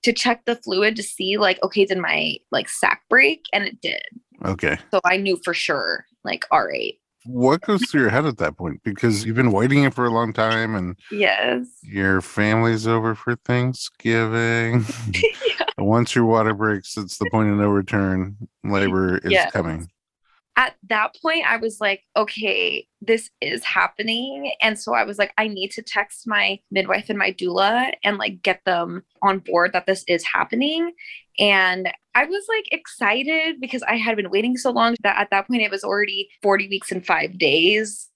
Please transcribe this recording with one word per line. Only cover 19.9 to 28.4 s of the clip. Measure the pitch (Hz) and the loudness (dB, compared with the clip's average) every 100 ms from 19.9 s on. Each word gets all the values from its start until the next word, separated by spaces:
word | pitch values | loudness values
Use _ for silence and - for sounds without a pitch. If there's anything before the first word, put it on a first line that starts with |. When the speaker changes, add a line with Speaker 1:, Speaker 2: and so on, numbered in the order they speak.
| _ _ _ _ _ _ - | _ _ _ _ _ _ 0
Speaker 1:
At | 254 - 190 | 0 -4 -4
that | 214 214 - | -2 -2 -2
point, | 320 320 - | -2 0 0
I | 226 | -2
was | 226 214 | -4 -2
like, | 208 196 _ - | -2 -2 _ -2
"Okay, | 208 - 208 190 175 - - _ | -2 -2 -2 0 -2 -4 -10 _
this | 208 226 - _ | 0 0 0 _
is | 139 - | -6 -4
happening." | - 190 180 - 214 226 262 277 277 - | -2 0 -2 -2 -6 -4 -6 -8 -10 -2
And | 220 214 | -2 -2
so | - | -2
I | 233 | 0
was | 208 202 | 0 0
like, | 202 - | -2 0
"I | 220 | -4
need | 196 196 | -4 -8
to | - | -10
text | 220 214 208 - - | -6 -4 -4 -8 -4
my | 208 196 196 _ | 0 0 -4 _
midwife | 196 190 190 208 | -4 0 -2 -2
and | 208 | -2
my | 196 | -2
doula | 190 180 180 196 233 254 - | -2 -4 2 2 2 -2 -2
and, | 208 202 | -2 -2
like, | 214 185 | -4 -4